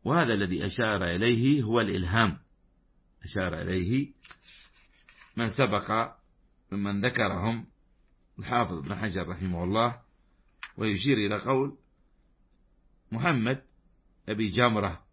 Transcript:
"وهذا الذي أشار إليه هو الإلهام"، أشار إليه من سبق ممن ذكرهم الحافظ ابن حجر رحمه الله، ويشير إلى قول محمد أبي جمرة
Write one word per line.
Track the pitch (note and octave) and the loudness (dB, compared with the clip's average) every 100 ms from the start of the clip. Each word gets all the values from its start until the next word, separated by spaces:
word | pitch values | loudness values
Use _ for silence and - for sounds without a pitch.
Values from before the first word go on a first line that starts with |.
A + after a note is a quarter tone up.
"وهذا | - D#3+ C#3 | 0 0 2
الذي | G#2+ G2 F2 G2 | 2 0 -2 -4
أشار | G#2 A2+ G2+ | -2 0 0
إليه | F2 F2 A2+ A#2 B2+ D3 | 0 0 2 4 4 2
هو | A2 A#2 | 2 2
الإلهام"، | G#2+ F#2+ F2 G#2+ A2 D2+ _ _ _ _ _ _ _ _ | 2 -2 0 2 2 0 _ _ _ _ _ _ _ _
أشار | - G2+ F#2 D#2+ | -8 -4 -4 -4
إليه | F2+ F#2 F2 B2+ C#3 - - - - - - _ _ _ _ - - - | -2 0 2 0 0 -8 -20 -20 -20 -20 -20 _ _ _ _ -20 -14 -4
من | A2+ | -4
سبق | G2 B2 G2+ - A2 A2+ - _ _ _ _ _ | 2 2 2 0 -2 -2 -6 _ _ _ _ _
ممن | G2 G2+ G2+ A#2+ | -4 -2 0 0
ذكرهم | B2 G#2 F2 G#2+ A2+ F#2 _ _ _ _ _ _ - | 0 -2 0 -2 -4 -8 _ _ _ _ _ _ -16
الحافظ | G2 A#2+ F#2 E2+ | -4 -2 -2 -4
ابن | C#2+ F#2 | -6 -6
حجر | G#2+ F#2 E2 | -4 -4 -6
رحمه | F2 F#2 F2 | -6 -4 -2
الله، | F2 G#2+ A#2+ A#2 _ _ _ _ _ _ - - | 0 2 0 -2 _ _ _ _ _ _ -18 -4
ويشير | A2 G2 B2 B2 | -2 0 2 2
إلى | G2+ G#2 | 2 -2
قول | A#2+ C3+ C#3 - _ _ _ _ _ _ _ _ _ _ _ _ _ | 0 0 0 -6 _ _ _ _ _ _ _ _ _ _ _ _ _
محمد | A2+ D#3+ C#3 A2+ C#3+ _ _ _ _ _ _ - | -2 2 2 2 -2 _ _ _ _ _ _ -8
أبي | G#2+ A2 | -2 0
جمرة | F2+ B2 G#2+ G2+ E2+ _ | 4 4 4 -2 -4 _